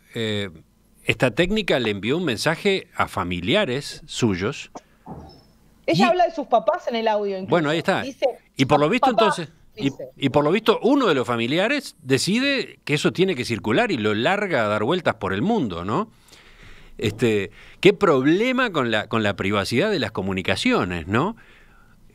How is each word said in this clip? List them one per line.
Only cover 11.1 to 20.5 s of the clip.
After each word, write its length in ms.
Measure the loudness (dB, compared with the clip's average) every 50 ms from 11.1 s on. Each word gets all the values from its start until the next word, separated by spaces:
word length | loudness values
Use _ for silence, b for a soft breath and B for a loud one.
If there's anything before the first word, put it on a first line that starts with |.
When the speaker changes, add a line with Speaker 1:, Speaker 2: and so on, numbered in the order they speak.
| 2
Speaker 1:
los 100 | 2 2
familiares 720 | 0 0 0 0 0 0 0 0 0 0 -2 -6 -8 -12 _
decide 800 | -2 0 0 2 2 2 0 0 0 0 0 -2 -4 -6 -10 -14 _
que 120 | -4 -2
eso 180 | 0 0 0 2
tiene 220 | 2 0 0 0
que 100 | -2 -4
circular 440 | -4 -4 -2 0 0 2 2 2 0
y 80 | 0 -2
lo 160 | 0 0 0
larga 520 | 0 2 0 0 0 -2 -2 0 0 0
a 20 | 2
dar 160 | 0 0 0
vueltas 320 | 0 -2 0 0 -2 -2
por 160 | -2 -2 -4
el 100 | -2 0
mundo, 440 | 0 0 0 0 0 -2 -4 -6 -4
¿no? 240 | -2 -2 -2 -4 -4 B B B B B B B B B B B B B B B B B B
Este, 540 | -6 -4 -2 0 0 2 2 0 -2 -4 B B B B B B
qué 140 | 4 4 4
problema 800 | 4 4 4 4 4 4 2 2 2 2 0 0 0 -2 -2 0
con 180 | -2 0 0
la, 160 | 0 -2 -2 0
con 160 | -2 0 0
la 140 | 0 -2 -2
privacidad 520 | -2 -2 0 0 -2 0 0 0 0 0
de 100 | 0 -2
las 120 | -2 -4
comunicaciones, 960 | -4 -4 -4 -2 -2 -2 -2 -2